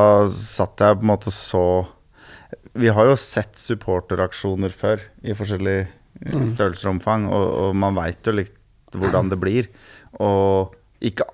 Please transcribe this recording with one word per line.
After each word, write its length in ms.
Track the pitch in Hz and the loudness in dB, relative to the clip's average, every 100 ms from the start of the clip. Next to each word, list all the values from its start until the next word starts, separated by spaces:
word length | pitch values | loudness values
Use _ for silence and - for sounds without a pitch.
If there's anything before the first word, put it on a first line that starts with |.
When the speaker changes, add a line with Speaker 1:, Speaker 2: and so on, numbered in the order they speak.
| 104 104 101 | 8 6 4
Speaker 1:
satt 560 | 92 104 - 92 - | 0 -4 -2 -2 2
jeg 140 | 104 101 | 4 4
på 60 | 110 | 2
en 40 | |
måte 220 | 101 - | 0 -2
så, 300 | - - 95 90 90 90 - _ _ - - - - - | -4 -2 0 2 2 -2 -10 _ _ -20 -20 -20 -20 -12
vi 180 | - 113 | 0 2
har 160 | 107 117 | 6 6
jo 80 | 135 | 4
sett 380 | - - 107 - | 0 -4 -6 -8
supporteraksjoner 1120 | - 113 - 92 - 90 92 - 101 95 95 | -6 -6 -2 -4 -2 -4 -4 -4 -4 -2 -4
før 320 | 90 101 107 - - | -4 -2 -2 -6 -14
i 140 | - | -10
forskjellige, 540 | 101 104 98 95 98 95 - _ - | -6 -4 -4 -2 -2 -4 -10 _ -16
eh, 100 | - | -8
Speaker 2:
Mm. 160 | 147 120 | -4 -2
Speaker 1:
størrelser 420 | 117 101 85 98 | -2 -2 -2 -4
og 60 | |
omfang, 320 | 90 107 110 101 | -4 -2 -2 0
og, 160 | 98 95 - | 0 0 0
og 160 | 98 | -2
man 220 | 98 101 98 | 0 0 -2
vet 260 | 82 87 | -4 -6
jo 100 | - | -4
litt 220 | 104 98 - _ _ _ | -2 -4 -10 _ _ _
hvordan 360 | 95 95 90 92 | -6 -2 0 0
det 80 | 92 | -2
blir. 260 | 95 113 117 - - - - - | 0 0 -2 -8 -20 -20 -18 -4
Og 560 | 104 98 98 95 95 - _ - | 0 2 2 2 0 -8 _ -6
ikke 240 | 113 - - | -6 -4 -6